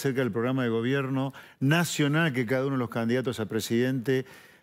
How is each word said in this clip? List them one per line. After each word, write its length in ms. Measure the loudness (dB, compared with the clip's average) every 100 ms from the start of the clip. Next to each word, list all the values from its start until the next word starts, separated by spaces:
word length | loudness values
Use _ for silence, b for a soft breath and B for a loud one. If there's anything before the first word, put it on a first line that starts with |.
acerca 200 | 0 0
del 100 | 0
programa 320 | 0 0 0
de 40 | 0
gobierno 640 | 0 0 -2 -2 -2 -4 B B B
nacional 760 | 2 2 2 2 2 4 2
que 100 | 0
cada 180 | 0 0 0
uno 60 |
de 60 | -2
los 100 | -2
candidatos 500 | -2 0 0 0 -4
a 60 | -2
presidente, 800 | -4 0 0 2 0 0 0 -2 B B B